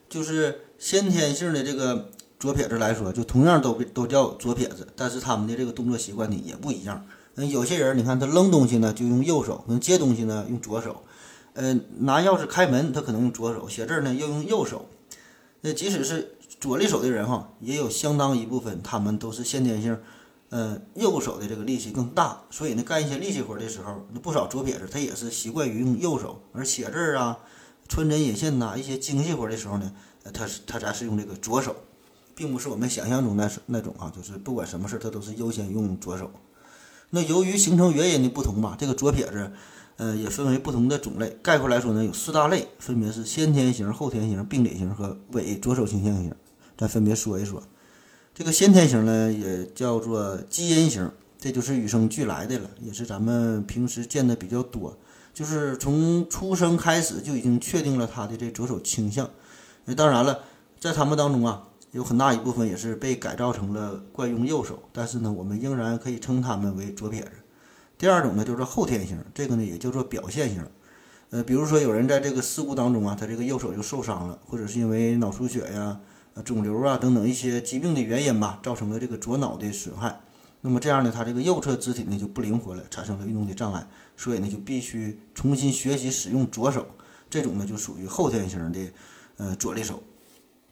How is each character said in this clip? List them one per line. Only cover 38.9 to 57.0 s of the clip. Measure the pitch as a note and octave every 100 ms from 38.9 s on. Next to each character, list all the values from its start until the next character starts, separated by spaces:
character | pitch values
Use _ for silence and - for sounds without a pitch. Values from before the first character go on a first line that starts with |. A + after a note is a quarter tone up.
左 | C3 C#3+
撇 | C3 -
子， | G#2 G2 - - - - -
呃， | A2+ G#2+
也 | G#2
分 | G2+ C#3
为 | C3
不 | C#3+
同 | B2 B2
的 | C#3+
种 | G#2+ G2+
类。 | A2 -
概 | F3 D3+
括 | C3
来 | A#2+
说 | B2
呢， | G#2+
有 | G#2+
四 | - D#3+
大 | D#3 D3+
类， | F3 - -
分 | - A#2+
别 | G#2+
是 | A2+
先 | A2 D#3 D#3
天 | C#3 B2+
型、 | A#2+ G2+
后 | G#2 C#3
天 | A2+ A2
型、 | G2
病 | G2+ C3+
理 | A#2 F#2+
型 | F#2
和 | G#2 G2 - -
伪 | B2 F2 G2
左 | B2
手 | B2+ G#2
倾 | G2+
向 | G#2 G2
型。 | F2 - _ _ - -
咱 | G#2+
分 | A2+
别 | G#2
说 | A2 A2 F#2+
一 |
说。 | G#2 G2 - - _ - - - _
这 | -
个 | E3
先 | D#3+ G3
天 | F#3 D3+
型 | A#2 A2
呢， | A2+ A2
也 | G#2+ F#2+ F#2 F2+
叫 | - B2 A2+
做 | A2+ A2 G2+ F#2 -
基 | - E3+
因 | D#3+ D#3+
型， | G#2+ F2+ - _ -
这 | C3+
就 | B2
是 | A#2+ C3
与 | G#2+
生 | A2+ A2
俱 | -
来 | G#2+ D2+
的 | G#2+ B2+
了， | F#2+ -
也 | A2+
是 | G2+ A2+
咱 | G2+
们 | A2+ A#2+ A#2 G#2+
平 | G2+ A#2+ B2
时 | A#2
见 | A#2 C#3+ B2+
的 |
比 | A2+ F#2
较 | A#2+
多。 | B2 A2 D#2 - - - -
就 | -
是 | D3+ D#3 C#3+ C3
从 | C#3 D3+ E3 F3 E3+
出 | - F#3+ F#3
生 | E3+ E3+
开 | E3 E3+